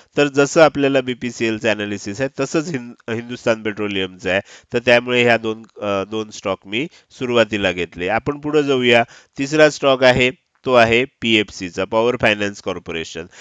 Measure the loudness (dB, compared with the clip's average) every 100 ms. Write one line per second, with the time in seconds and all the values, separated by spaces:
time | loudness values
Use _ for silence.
0 | _ -2 0 2 2 4 4 4 0 0
1 | -2 -6 -10 -4 -4 -2 -2 -2 -4 -8
2 | -8 -6 -6 -6 -4 -4 -4 -8 -10 -16
3 | -10 -8 -8 -6 -2 -2 -4 -6 -6 -4
4 | -6 -6 -4 -2 -4 -12 _ -4 2 2
5 | 2 2 2 2 0 -8 -12 -8 -4 -2
6 | -2 -6 -8 -8 -6 -6 -6 -8 -8 -12
7 | _ -10 0 2 2 2 -2 -2 -6 -6
8 | -4 -2 -4 -6 -2 0 2 2 4 4
9 | 2 -6 _ -10 -4 4 4 4 0 4
10 | 4 4 2 -2 _ _ 2 4 6 4
11 | 0 _ 0 2 0 -6 -10 -6 -2 0
12 | 0 0 0 0 -2 -6 -8 -8 -8 -10
13 | -10 -12 -14 -18